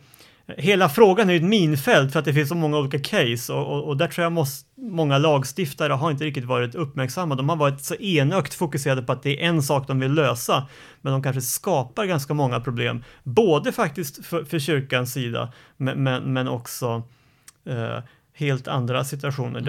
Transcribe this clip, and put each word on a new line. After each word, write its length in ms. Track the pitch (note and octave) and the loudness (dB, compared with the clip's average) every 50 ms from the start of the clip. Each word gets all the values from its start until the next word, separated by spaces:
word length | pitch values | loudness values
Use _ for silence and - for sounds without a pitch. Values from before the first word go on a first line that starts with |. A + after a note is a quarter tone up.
| - _ _ - - - _ _ _ - - - | -10 _ _ -20 -20 -20 _ _ _ -16 -10 -4
hela 320 | C3+ F#3 G3+ F#3 F#3+ D#3 | 2 2 4 4 4 4
frågan 400 | C#3+ - A3+ G3 F#3 G3+ A3+ F#3 | 6 8 8 8 8 6 4 4
är 40 | F3+ | 4
ju 40 | E3+ | 4
ett 60 | D#3 | 4
minfält 640 | F#3 A3 A3 F3 D3+ D3+ C#3 - B3 A#3 D#3 C#3 C3+ C#3 | 4 4 4 4 4 2 2 2 4 6 6 6 4 2
för 60 | E3 | 0
att 60 | C#3+ | 0
det 80 | E3 C3+ | 2 2
finns 160 | D3+ D3+ C#3 | 2 2 2
så 60 | F3 | 0
många 220 | E3+ D#3+ D3+ D3 D3+ | 0 0 2 2 0
olika 220 | C#3+ C3+ D3 C#3+ | 0 -2 -2 -4
case 540 | C#3 - - G#3 D3+ A#2 A#2 A#2 A#2 - C3 | -4 -2 0 2 2 2 0 -2 -4 -4 -4
och, 120 | C#3 C#3+ - C#3+ C#3+ | -4 -4 -2 -4 -4
och, 60 | D3 D#3 | -4 -4
och 100 | C#3+ C#3 | -2 0
där 100 | E3+ E3+ | -2 -2
tror 160 | - - E3+ | 0 -2 -2
jag 80 | E3+ | 0
måste, 380 | E3+ E3 D3+ C3+ - - - _ _ | 0 0 -2 -2 -4 -8 -14 _ _
många 420 | - C4 A3+ F#3 E3 D#3+ C#3+ C#3 C#3 | -14 -12 -8 -2 0 0 2 4 4
lagstiftare 760 | D3 D#3+ D3 C#3 B2+ - - - F#3 C#3 - - D#3+ D3 C#3+ | 4 4 4 4 2 -2 -4 -4 -4 -4 -2 -2 -2 0 0
har 180 | C3 D3 E3+ | 0 0 0
inte 120 | D3 C#3 D#3 | -2 -2 -4
riktigt 220 | D#3 C#3 D3+ A#2+ | -4 -4 -6 -4
varit 300 | A#2+ B2+ B2 B2 A#2+ B2 | -2 0 0 0 -2 -4
uppmärksamma. 600 | F3+ E3 C#3+ - C#3 C3 B2+ - F#3 F3+ D#3+ C#3 | -6 -6 -6 -4 -4 -4 -4 -4 -4 -2 -2 -2
De 140 | B2+ C3+ C#3+ | -2 0 0
har 60 | E3+ | 0
varit 260 | D#3+ D3 C#3 C#3 C#3 - | 2 2 0 0 -2 -6
så 120 | - - | -8 -8
enögt 580 | - A#3 G3+ F3+ D3 C3+ C#3+ F#3 F#3+ C#3+ - - | -6 -2 0 2 4 4 4 2 2 0 -2 -4
fokuserade 480 | - F#3 D3 - C#3+ - D3 C3+ B2+ | -4 -4 -2 -2 -2 0 0 0 0
på 100 | A#2+ - | 0 -2
att 120 | C3 C3 - | -4 -2 -2
det 200 | C#3+ C#3 C#3 E3 | -2 -2 0 0
är 60 | E3+ | 2
en 140 | E3+ D#3+ C#3 | 2 2 2
sak 240 | C#3+ D3+ C3+ C#3 - | 2 0 0 0 0
de 120 | C#3 C3 | -2 0
vill 140 | C3 C3 C#3+ | 0 2 2
lösa, 540 | D#3+ D3 B2+ A#2+ A#2+ - - F#3+ C#3 C3+ - - - - - - _ | 4 2 2 2 -2 0 0 0 0 0 -2 -12 -20 -20 -20 -18 _
men 120 | - C#3 C3+ | -4 -2 -2
de 100 | C3+ C3+ | 0 0
kanske 180 | C#3+ B2+ C3 | -2 -2 -2
skapar 640 | A2 - - - - G3+ F3 C#3+ B2 B2 - - G#3+ | -4 -4 -6 -4 -2 0 0 0 0 -2 -4 -4 -2
ganska 280 | F#3 F3+ C#3+ C#3 - D#3 | 0 0 -2 -2 -2 -2
många 260 | D3 C#3+ B2+ A#2+ A#2+ | 0 0 0 0 -2
problem, 440 | A#2 - A#2+ A#2 A#2+ A#2+ A#2+ A#2+ - - - - - | -4 -4 -4 -2 -2 -2 -4 -6 -8 -12 -20 -14 -8
både 480 | C3+ A#2+ - A#3 G3 D#3 D3 F#3+ B3+ | -2 2 4 6 6 6 4 2 0
faktiskt 540 | A#3+ - A3+ D#3+ C#3 - E3+ C#3 - - - | -2 0 -2 -2 -2 -6 -8 -8 -10 -14 -10
för, 180 | - F3 E3+ D#3+ | -6 -4 -4 -4
för 160 | - - E3 | -2 -4 -2
kyrkans 540 | C#3 - D#3+ C#3 C3+ C3+ - B2+ B2 A#2+ - | 0 0 0 0 0 0 -2 -2 -2 -2 -4
sida, 400 | C#3 B2 A#2+ A#2+ A#2+ A#2+ A#2 - - - - _ - | -6 -6 -4 -4 -4 -6 -6 -8 -16 -20 -20 _ -6
men, 260 | C3+ B2+ - C#3 C#3 | -4 -4 -2 0 0
men, 300 | C3+ B2+ B2 - C3+ C3 | 0 0 -2 -2 -2 -2
men 140 | C3 B2+ C3 | -2 -2 -2
också, 560 | C3 A#2 A#2+ - - - C3 A#2+ A2+ A#2 A#2 - _ _ _ _ _ _ _ - - _ - | -4 -6 -8 -10 -10 -6 -4 -2 -2 -4 -6 -10 _ _ _ _ _ _ _ -20 -20 _ -10
eh, 320 | F3 C3 A#2 A2+ A2+ A#2 A#2 A#2+ - _ _ _ _ _ | -8 -6 -6 -4 -6 -6 -8 -10 -14 _ _ _ _ _
helt 320 | - D3+ C#3+ C3+ C3 C3+ - | -4 -2 0 0 -2 -2 -4
andra 360 | D3 C3+ B2 A#2+ B2 C3 C3+ | -2 -2 -2 0 -2 -2 -2
situationer 560 | - - C#3 - C#3+ C#3 - B2 A#2+ B2 A#2+ | -4 -6 -6 -6 -6 -4 -4 -4 -6 -4 -4
där 60 | A#2+ | -4